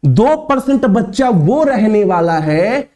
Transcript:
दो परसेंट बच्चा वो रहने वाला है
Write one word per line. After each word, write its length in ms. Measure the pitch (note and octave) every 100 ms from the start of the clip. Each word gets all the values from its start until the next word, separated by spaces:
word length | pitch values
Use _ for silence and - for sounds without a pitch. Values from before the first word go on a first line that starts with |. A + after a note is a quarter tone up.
| D3
दो 300 | B2+ B3 D#4
परसेंट 480 | D4+ C4+ C4 C4+ A#3
बच्चा 440 | G3+ F#3+ - B3+
वो 340 | G3 D3+ C#4
रहने 400 | D4+ B3 G#3+ G#3+
वाला 340 | G3 F3+ E3+ E3
है 500 | D#3 D#3 G3 C4+ -